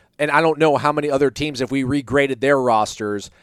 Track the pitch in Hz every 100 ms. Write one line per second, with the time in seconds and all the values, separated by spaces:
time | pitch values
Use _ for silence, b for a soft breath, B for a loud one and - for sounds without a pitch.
0 | _ - 147 147 165 147 156 139 147 151
1 | 147 139 139 110 151 127 123 139 127 143
2 | 117 139 139 123 135 139 127 110 107 -
3 | 107 104 - b